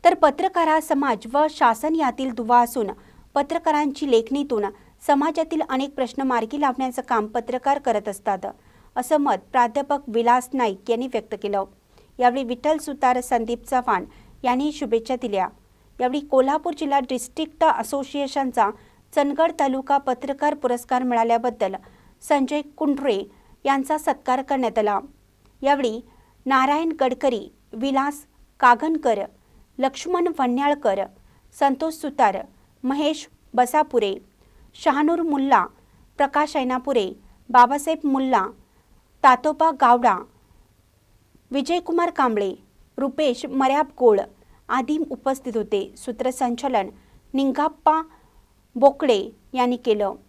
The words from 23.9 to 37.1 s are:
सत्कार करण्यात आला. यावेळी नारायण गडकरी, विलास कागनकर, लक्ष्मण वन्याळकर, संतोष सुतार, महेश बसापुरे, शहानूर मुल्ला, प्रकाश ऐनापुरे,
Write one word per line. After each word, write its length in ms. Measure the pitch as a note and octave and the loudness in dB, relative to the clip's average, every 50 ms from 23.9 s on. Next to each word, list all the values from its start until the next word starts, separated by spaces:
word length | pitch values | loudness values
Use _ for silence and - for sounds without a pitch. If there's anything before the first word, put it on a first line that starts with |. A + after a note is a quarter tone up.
| D#4 D4+ | -4 -2
सत्कार 440 | - - C#4+ - _ - B3+ C4 | 0 -2 -4 -2 _ -2 -2 -2
करण्यात 380 | C4+ - C#4+ C4 B3+ A3 - A3+ | 0 -2 -2 -2 0 0 0 0
आला. 200 | G#3+ G#3 G3+ - - - - _ _ _ _ _ _ _ _ _ - | 0 0 0 -2 -4 -8 -20 _ _ _ _ _ _ _ _ _ 0
यावेळी 420 | C4+ C#4+ F3+ B3+ A#3 G#3+ A#3 - - _ _ _ _ _ _ _ | 0 0 2 0 -4 -4 -6 -12 -16 _ _ _ _ _ _ _
नारायण 460 | C4 C4+ C4 C4 C4 D4 D4+ E4 E4 D#4 D#4+ | 0 2 2 2 2 0 0 0 -4 -2 0
गडकरी, 480 | C4+ B3+ B3+ B3+ - C#4 A#3+ G#3 - - _ _ _ _ - | 0 -2 -2 0 -2 -2 -2 -2 -8 -12 _ _ _ _ -10
विलास 520 | A3+ A#3 C#4 C4+ C4+ C4+ C#4+ D4 D4 - _ _ _ - _ _ _ | -6 -4 -2 0 0 -2 -2 -4 -8 -16 _ _ _ -20 _ _ _
कागनकर, 600 | - B3 A#3+ A#3 D4+ D#4+ E4 D4+ D4 B3+ A3 G3+ G3 - _ _ _ _ _ - _ _ _ - | 4 4 4 4 2 -4 -4 -2 0 -2 -2 -2 -4 -10 _ _ _ _ _ -20 _ _ _ -2
लक्ष्मण 480 | B3+ C4 C4+ - - E4+ F4+ F4 E4+ F4+ D#4+ - | -2 -2 -2 -4 -6 -4 -2 0 0 0 0 -2
वन्याळकर, 600 | C4 B3 A#3+ B3+ C#4 C#4+ D4 C#4+ - A3+ F#3+ G3 F#3+ - _ _ _ _ _ _ _ - _ - | -2 0 0 0 0 0 0 0 0 -2 0 0 -4 -8 _ _ _ _ _ _ _ -20 _ 0
संतोष 340 | C#4 C#4 C4+ C4+ D#4+ D#4+ D#4 | 0 0 0 0 -4 -6 -6
सुतार, 440 | D#4+ - D4 C#4 - B3+ G#3 F#3+ F#3+ - - _ _ _ _ _ _ - | -6 -10 -10 0 2 2 2 2 -2 -10 -12 _ _ _ _ _ _ -6
महेश 460 | B3+ C4+ C#4+ D4+ D4 D#4 D4+ - - _ _ _ _ - | -4 -2 0 0 -2 -2 -4 -8 -18 _ _ _ _ 0
बसापुरे, 600 | - B3 A#3+ - D4+ D4+ D4+ - A#3+ G#3+ G3 F#3+ F#3+ - _ _ _ _ _ _ _ - - _ - - | 0 2 2 4 0 0 2 2 0 0 0 -4 -6 -12 _ _ _ _ _ _ _ -20 -20 _ -4 0
शहानूर 380 | E4 C4 C#4 D4+ D4+ E4+ E4+ | 0 2 2 2 2 2 0
मुल्ला, 440 | E4 E4 C#4+ C#4 C4+ C#4 C4 G3+ F3 - - _ _ _ _ _ _ _ _ - | 0 -2 -2 -2 2 2 2 2 2 0 -8 _ _ _ _ _ _ _ _ -2
प्रकाश 400 | C#4+ C4+ C4+ D4 D4+ D4+ - D#4 | -2 0 2 0 -2 0 -2 -4
ऐनापुरे, 560 | C4 B3+ B3+ B3+ B3+ C#4+ C4+ B3 G3+ F#3 | -2 -2 -4 -4 -4 0 0 0 0 -2